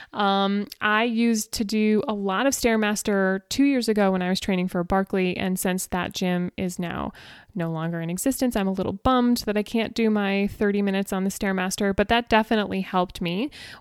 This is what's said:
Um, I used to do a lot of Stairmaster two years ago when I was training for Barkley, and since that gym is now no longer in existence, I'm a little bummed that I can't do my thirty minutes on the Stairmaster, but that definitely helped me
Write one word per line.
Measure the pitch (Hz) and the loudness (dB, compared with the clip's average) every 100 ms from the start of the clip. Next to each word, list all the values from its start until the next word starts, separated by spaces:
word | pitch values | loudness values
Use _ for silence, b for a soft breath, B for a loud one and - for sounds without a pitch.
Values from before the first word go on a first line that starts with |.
| B | B
Um, | - 202 196 196 202 202 - | -2 2 2 2 0 -4 -4
I | 214 214 240 | 0 2 2
used | 226 233 226 - | 2 2 0 -2
to | - | -4
do | 208 214 214 214 - | -2 2 2 2 0
a | |
lot | 208 196 190 262 | -2 -2 0 0
of | |
Stairmaster | 262 240 220 208 208 - 202 190 190 - | 2 2 2 2 0 0 2 2 0 -2
two | - | 0
years | 277 262 226 | 2 2 2
ago | 208 196 | 2 2
when | 190 | 2
I | 180 | 0
was | 190 | -2
training | - 185 185 | 0 0 0
for | 180 | -2
Barkley, | 175 190 190 196 185 - | 0 0 0 0 0 0
and | 190 185 | -2 -2
since | 196 185 - | 0 -2 -2
that | 180 180 | -4 -4
gym | - 185 180 180 - | -2 -2 0 -2 -4
is | 185 180 | -6 -4
now | 170 71 71 B B B B | -6 -6 -8 B B B B
no | 185 165 | -6 -4
longer | 160 160 170 | -2 -4 -4
in | 165 | -4
existence, | 180 277 262 254 226 | -2 -2 0 0 0
I'm | 190 | 0
a | |
little | 190 185 | -2 -2
bummed | 196 254 254 240 240 | -2 2 2 4 2
that | - 208 | 0 -2
I | |
can't | 208 226 214 | -2 -2 -2
do | - 220 | 0 2
my | 208 202 196 202 | 2 0 0 0
thirty | - 208 202 | 0 0 2
minutes | 202 190 196 | 0 0 -2
on | 190 | -2
the | 196 | -2
Stairmaster, | - 202 190 185 - 202 196 | -2 -2 0 -2 0 0 2
but | 202 | 4
that | 233 233 | 2 4
definitely | 220 220 220 196 190 | 2 4 2 0 -2
helped | 185 185 180 - | -2 0 0 -2
me | 175 180 285 B B B | -4 -2 -4 B B B